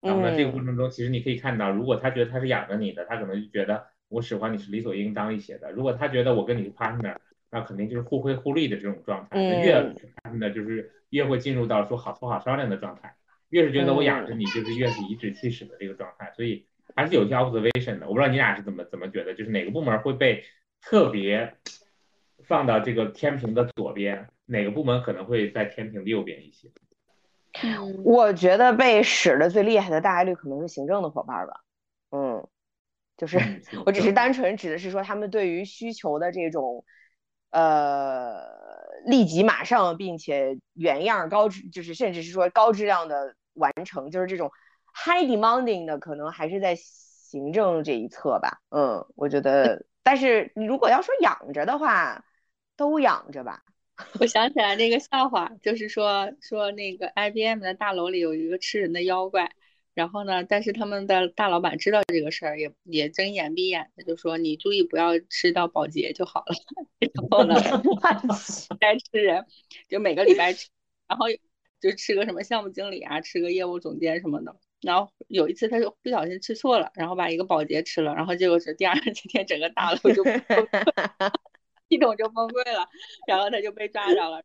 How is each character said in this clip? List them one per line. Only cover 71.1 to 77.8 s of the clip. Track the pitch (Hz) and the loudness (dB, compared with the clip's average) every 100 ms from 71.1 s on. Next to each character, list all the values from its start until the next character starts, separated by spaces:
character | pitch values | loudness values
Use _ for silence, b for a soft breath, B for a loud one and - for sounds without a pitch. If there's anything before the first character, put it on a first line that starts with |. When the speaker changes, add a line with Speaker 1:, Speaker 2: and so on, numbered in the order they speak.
| 202 | -4
Speaker 3:
后 | 233 226 _ _ _ _ | -2 -4 _ _ _ _
就 | 190 | -2
吃 | 196 - 202 | -2 -6 -4
个 | |
什 | 220 | -4
么 | 175 | -4
项 | - 233 | -4 -4
目 | 202 | -4
经 | 190 196 | -10 -10
理 | 190 | -10
啊， | - 151 | -6 -8
吃 | 160 175 | -6 -4
个 | 175 | -2
业 | 185 | -2
务 | 180 175 | -2 -6
总 | 165 151 | -8 -4
监 | 165 165 | -2 -2
什 | 180 | -4
么 | 147 | -6
的。 | - - _ _ | -8 -18 _ _
然 | 190 180 | 0 0
后 | 202 _ - | 0 _ -4
有 | 196 151 | 0 2
一 | |
次 | - 220 | 2 0
他 | 233 | 0
就 | 214 214 | 0 -2
不 | - | -4
小 | 233 160 | -2 -2
心 | 185 | -6
吃 | - 220 | -8 -4
错 | 269 233 | 2 2
了， | 165 - | 2 -6
然 | 165 | -6
后 | |
把 | 180 170 | -2 -2
一 | 165 | -2
个 | |
保 | 190 165 | 2 0
洁 | 151 151 | 2 -2